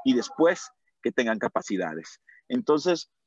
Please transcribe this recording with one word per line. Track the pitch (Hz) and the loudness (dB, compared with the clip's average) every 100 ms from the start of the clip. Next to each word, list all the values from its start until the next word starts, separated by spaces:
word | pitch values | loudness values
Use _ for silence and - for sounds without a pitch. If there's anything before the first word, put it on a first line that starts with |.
y | 262 | 2
después | 175 - 403 170 180 - _ _ _ 120 | 2 0 2 2 2 -6 _ _ _ -4
que | |
tengan | - 117 110 | -2 -2 0
capacidades. | 110 107 - 95 82 80 - - _ _ - | -2 -4 -4 -4 -4 -8 -14 -20 _ _ -6
Entonces, | 123 - 151 180 165 - _ | -4 2 2 2 -2 -4 _